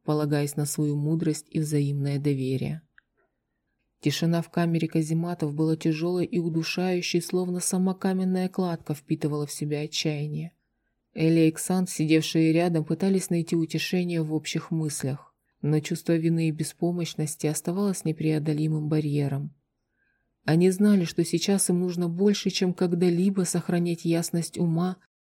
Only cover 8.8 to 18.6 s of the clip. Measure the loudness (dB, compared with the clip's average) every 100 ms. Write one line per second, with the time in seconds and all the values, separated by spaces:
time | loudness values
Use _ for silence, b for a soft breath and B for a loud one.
8.8 | -6 -6 -4 -2 -2 -2 -6 -6 -4 -4
9.8 | -4 -4 -4 -4 -6 -6 -10 _ _ _
10.8 | _ _ _ 0 4 6 4 2 -2 0
11.8 | 0 0 2 2 2 2 4 4 2 0
12.8 | -2 0 2 0 0 -2 0 -2 0 -2
13.8 | -2 -2 0 -2 -2 -2 -4 -6 -2 -2
14.8 | -2 -4 -4 -6 -10 _ _ -6 0 0
15.8 | 0 -4 0 2 2 2 0 -2 -6 -2
16.8 | -2 -2 -4 -4 -6 -2 -2 -2 -4 -2
17.8 | -2 -2 -4 -2 0 0 0 0